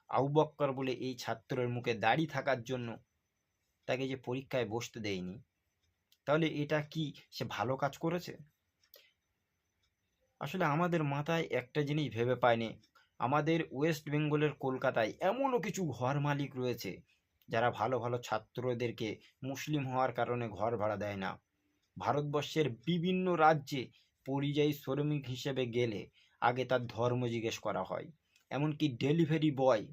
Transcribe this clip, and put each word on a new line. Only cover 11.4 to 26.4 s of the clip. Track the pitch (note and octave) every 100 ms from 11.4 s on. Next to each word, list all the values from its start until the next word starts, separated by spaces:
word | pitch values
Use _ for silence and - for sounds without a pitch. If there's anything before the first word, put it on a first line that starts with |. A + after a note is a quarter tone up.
| -
একটা | B2 B2 -
জিনিস | C#3+ D3 C#3+
ভেবে | G#2 A#2+ B2
পায় | B2 A#2
না, | A2+ G#2 _ _ _ _
আমাদের | B2 C#3+ D3 E3 D#3+
ওয়েস্ট | B2+ D#3 D#3 -
বেঙ্গলের | D3 D3+ D3 D3+ C#3+
কলকাতায় | C3 C3 C3 A#2+ G#2+ -
এমনও | F3+ A#3 C4+ A#3+
কিছু | F#3+ F#3 F3
ঘর | A2+ B2+ C#3+
মালিক | C#3+ C#3 C3+ B2+
রয়েছে, | B2+ A#2+ G2 - - _ _ _ -
যারা | A2+ A#2+
ভালো | - A3 -
ভালো | A#2+ B2
ছাত্রদেরকে | B2 A2 - - B2 A#2 A#2+ A2+ A2 - - _
মুসলিম | C3 C3 - D3+ C3
হওয়ার | B2+ C3
কারণে | B2 A#2 A#2+ A#2
ঘর | F#2 G#2+ A#2
ভাড়া | G#2 G2+
দেয় | G#2 G2
না। | F#2+ E2+ _ _ _ _ _ -
ভারতবর্ষের | F#2+ C3+ D3 D3 - D#3+ D3 A#2 -
বিভিন্ন | F3 F3 F#3 F#3
রাজ্যে | E3+ D#3 D#3+ B2 C#3 A2+ - _ _ -
পরিযায়ী | C3+ C#3+ D3 D3
শ্রমিক | D3 - C3+ D3 D3+ B2+
হিসেবে | B2+ C#3+ C3 B2+
গেলে | A#2 A#2+ G2+ F2+ _ _ _